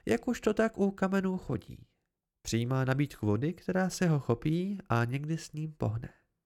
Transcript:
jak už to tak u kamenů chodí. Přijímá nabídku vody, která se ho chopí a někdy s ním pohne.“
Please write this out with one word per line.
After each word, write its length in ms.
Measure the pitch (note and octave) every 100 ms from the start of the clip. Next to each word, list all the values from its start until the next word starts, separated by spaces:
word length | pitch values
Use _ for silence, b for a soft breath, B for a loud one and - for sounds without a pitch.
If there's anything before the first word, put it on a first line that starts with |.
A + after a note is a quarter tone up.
| -
jak 220 | A#3 -
už 120 | A#3
to 140 | -
tak 240 | G#3+ A3 A3
u 120 | G3
kamenů 480 | G3 F#3+ F#3+ F#3+ F#3
chodí. 480 | - B2+ - A#2+ - _ _ _ _ _
Přijímá 420 | - A2+ A#2+ C3
nabídku 420 | C3 C3+ C#3+ - G#2+
vody, 260 | G#2+ D3+
která 380 | F3 - F#3 F#3
se 180 | - F3
ho 120 | D3
chopí 580 | - A#2 D#3 E3 F#3+ G3 -
a 160 | A#2
někdy 340 | A#2+ C#3 D3+ D#3+
s 140 | -
ním 200 | D3 D#3
pohne.“ 420 | D#3 G#2+ A2+ A#2 - _ _